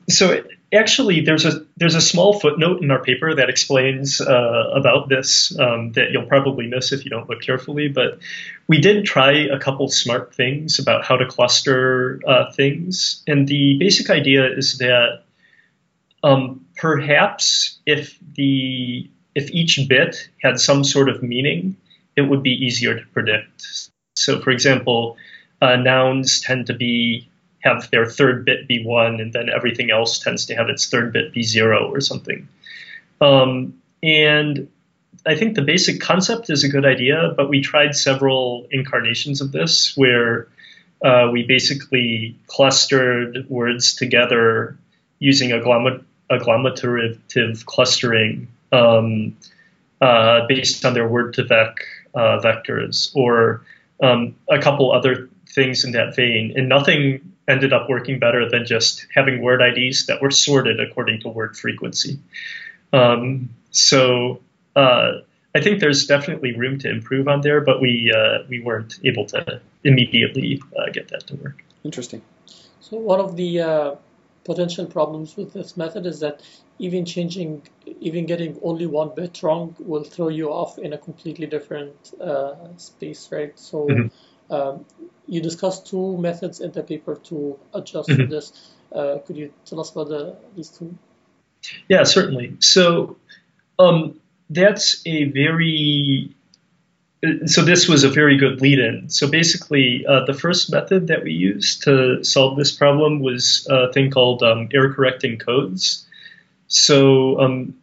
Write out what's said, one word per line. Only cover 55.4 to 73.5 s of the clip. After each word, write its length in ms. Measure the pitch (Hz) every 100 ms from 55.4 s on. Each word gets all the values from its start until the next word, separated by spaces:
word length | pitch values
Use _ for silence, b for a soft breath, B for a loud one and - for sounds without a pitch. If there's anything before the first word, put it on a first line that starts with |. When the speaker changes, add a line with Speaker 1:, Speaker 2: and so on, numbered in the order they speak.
| _
Speaker 1:
things 380 | 139 131 123 127
in 80 |
that 200 | 117 -
vein, 380 | - 123 113 110 131
and 100 | 131
nothing 600 | 139 139 151 139 131 - _ -
ended 280 | 135 135
up 160 | 123 -
working 300 | 123 - 123
better 300 | 120 123 117
than 160 | 120 117
just 400 | 117 - - -
having 280 | - 135 123
word 200 | 123 127
I 100 | 123
Ds 340 | 123 127 135 -
that 160 | -
were 100 | 139
sorted 480 | 139 147 135 120 110
according 400 | 113 - 113 110
to 80 | 117
word 280 | 113 107 -
frequency. 600 | 120 117 117 - - 139 _ B B B B B -
Um, 560 | 135 120 120 127 135 127 - _
so, 680 | - - 139 127 123 123 127 _ _ _ 139
uh, 420 | 131 117 117 - _ _ _
I 80 | 147
think 200 | 190 196
there's 260 | 151 139 -
definitely 480 | 143 170 151 127 113
room 240 | 131 135
to 100 | 117
improve 380 | 113 - 135 143
on 140 | 143
there, 180 | 147 147
but 220 | 135 127
we, 320 | 127 120 113 110
uh, 300 | 110 110 -
we 140 | 123
weren't 360 | 117 110 110 -
able 220 | 139 - -
to 340 | - - - _ _
immediately, 760 | 143 131 117 117 120 135 113 - - -
uh, 100 | -
get 180 | - -
that 180 | - -
to 80 | -
work. 260 | 139 - _ _
Speaker 2:
Interesting. 380 | 151 135 - 113 _ _ _ b b b
Speaker 3:
So 160 | - 220
one 240 | 220 196
of 160 | 175 170
the, 240 | 180